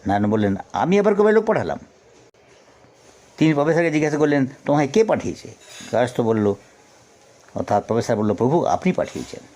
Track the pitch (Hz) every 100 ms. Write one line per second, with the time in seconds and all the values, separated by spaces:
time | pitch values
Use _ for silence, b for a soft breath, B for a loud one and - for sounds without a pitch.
0 | 101 101 104 110 104 98 - 95 139 202
1 | 202 202 214 220 220 175 90 71 - _
2 | _ - _ _ _ - _ _ - _
3 | - - - - 156 147 147 160 170 151
4 | 151 147 151 143 131 - - 147 139 214
5 | 214 123 - - - - - - - 110
6 | 120 - 117 110 104 98 - _ _ _
7 | _ _ _ _ - - - 104 - 113
8 | 113 110 107 101 123 165 - - 185 -
9 | - - - - -